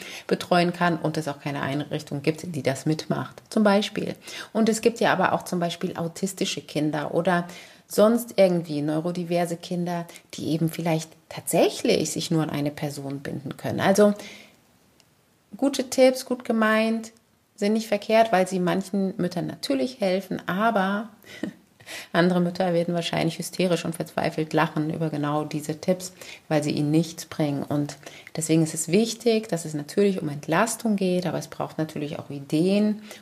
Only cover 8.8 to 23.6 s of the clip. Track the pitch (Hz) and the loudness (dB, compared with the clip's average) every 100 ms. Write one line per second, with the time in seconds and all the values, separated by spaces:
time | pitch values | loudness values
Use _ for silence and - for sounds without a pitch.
8.8 | 147 156 170 175 165 175 175 170 - 180 | 0 0 -2 -4 -2 0 0 -4 -6 -4
9.8 | 175 175 165 - - - - 165 165 165 | -2 -4 -6 -14 -16 -8 -2 0 0 0
10.8 | 170 160 - - _ - - 165 359 - | 0 0 -2 -16 _ -12 -2 2 2 2
11.8 | 247 196 156 - - 160 156 143 147 147 | 0 0 0 -4 -2 0 0 -2 -4 -4
12.8 | 151 143 139 139 139 135 135 - 135 - | -8 -6 -10 -8 -8 -8 -10 -8 -6 0
13.8 | 165 196 208 202 - - - _ _ _ | 2 6 6 4 -8 -18 -20 _ _ _
14.8 | _ _ _ _ _ _ _ 202 277 269 | _ _ _ _ _ _ _ -2 -2 -2
15.8 | 254 - 262 254 - 247 - 220 220 220 | -4 6 6 4 -4 -6 -2 2 4 4
16.8 | 226 226 220 _ _ _ _ - 202 220 | 2 0 -6 _ _ _ _ -2 0 0
17.8 | 220 208 - 220 226 185 185 190 180 185 | 0 -2 4 4 6 4 2 2 2 0
18.8 | 190 202 190 - 175 175 156 - - 277 | 0 -2 -2 0 -2 -2 -6 -6 -2 -2
19.8 | 254 - 190 190 190 170 - 175 226 208 | -2 -2 0 0 -2 -8 -4 0 2 2
20.8 | 190 202 226 - - - 226 - _ _ | 2 -2 -6 -14 -20 -10 -10 -10 _ _
21.8 | - - - 170 175 180 175 175 185 170 | -16 -16 -4 2 4 4 0 0 0 2
22.8 | 170 170 165 165 156 160 - - | 0 -2 -2 0 0 -2 -10 -2